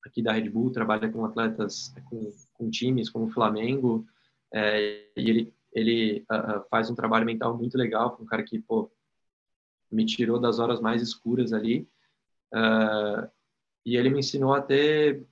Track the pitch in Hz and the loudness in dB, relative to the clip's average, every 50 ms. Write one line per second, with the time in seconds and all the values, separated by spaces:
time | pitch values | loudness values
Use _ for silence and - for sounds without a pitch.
0 | - - _ - 113 113 107 110 110 104 98 113 120 127 127 120 110 107 107 107 | -20 -10 _ -4 -2 0 0 0 -2 -2 -2 0 0 0 0 -2 0 0 0 0
1 | 110 110 110 113 113 107 - 113 113 110 113 - 107 101 - - - - - 131 | 0 -2 -2 -2 -4 -4 -2 0 -2 -2 0 -2 -4 -4 -4 -8 -12 -12 -16 -18
2 | - - 120 113 110 104 104 - - _ _ _ 120 110 110 - 120 127 131 123 | -16 -14 -12 -10 -10 -10 -12 -16 -20 _ _ _ -8 -6 -4 -2 0 0 0 0
3 | 110 113 - 117 113 110 110 127 117 107 107 107 110 120 131 135 131 123 113 113 | 0 -2 -4 -4 -4 -4 0 2 2 2 2 0 -2 -2 -2 2 2 2 2 2
4 | 113 - _ _ _ _ _ _ _ _ - 107 107 104 107 107 104 104 104 104 | -2 -6 _ _ _ _ _ _ _ _ -2 0 0 2 2 2 0 -2 -4 -8
5 | - _ _ - 127 110 113 113 113 113 - _ _ _ - 117 113 113 117 113 | -14 _ _ -2 0 2 2 2 2 -2 -10 _ _ _ -4 0 2 2 2 2
6 | 113 110 104 104 - _ 113 107 - 107 107 101 - - - 113 113 113 120 117 | 2 0 0 -2 -4 _ -4 -2 -2 -2 -4 -6 -4 -2 -2 -2 0 -2 -4 -4
7 | 117 113 113 113 113 113 117 113 123 120 117 117 117 127 - 131 123 110 110 110 | -2 2 2 2 2 0 -2 -2 -2 -2 -2 -2 -4 -2 0 0 0 0 2 0
8 | 113 120 - - 110 110 113 110 110 - - 110 - _ 113 113 107 - _ _ | 0 0 -2 -6 -10 -6 -4 -4 -4 -4 -6 -8 -4 _ -2 -2 -2 -2 _ _
9 | _ _ _ _ _ _ _ _ _ _ _ _ _ _ _ _ _ _ - 110 | _ _ _ _ _ _ _ _ _ _ _ _ _ _ _ _ _ _ 0 0
10 | 113 110 - - 123 113 113 117 120 120 110 113 117 117 123 113 113 110 117 113 | 0 0 0 0 0 0 2 2 2 2 2 2 2 0 0 0 0 0 0 0
11 | 117 113 - - _ 117 117 127 123 110 113 107 107 113 120 151 - - _ _ | -2 -4 -6 -8 _ -2 0 0 0 0 0 -2 0 0 0 -2 -2 -6 _ _
12 | _ _ _ _ _ _ _ _ _ _ - 110 113 113 110 110 110 107 107 107 | _ _ _ _ _ _ _ _ _ _ -2 0 2 4 4 4 2 2 2 0
13 | 104 104 104 110 - - _ _ _ _ _ _ _ _ _ _ _ 117 120 120 | 0 0 -2 -4 -6 -8 _ _ _ _ _ _ _ _ _ _ _ -2 0 2
14 | 123 131 135 143 135 - - 143 135 131 139 139 135 - 135 139 147 151 156 151 | 4 4 2 2 0 -2 -2 0 2 4 4 2 2 2 4 4 4 4 4 4
15 | 151 147 139 135 131 _ | 4 2 2 0 -6 _